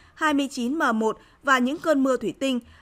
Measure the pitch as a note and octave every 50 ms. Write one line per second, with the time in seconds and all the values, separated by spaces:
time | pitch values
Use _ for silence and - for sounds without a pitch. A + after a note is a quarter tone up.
0 | - - _ - D#4+ D4+ D4 C#4 C#4 C4 - B3+ A#3 A#3+ D4 E4 D4+ B3+ A3+ A3
1 | A3 A3 G#3 - - - _ _ - C#4 C4+ B3+ B3 B3+ D4 F4 - E4 D4+ C#4
2 | C4 C4+ B3+ A#3+ A3+ F3+ - - C4+ C4+ B3+ A#3+ - - - -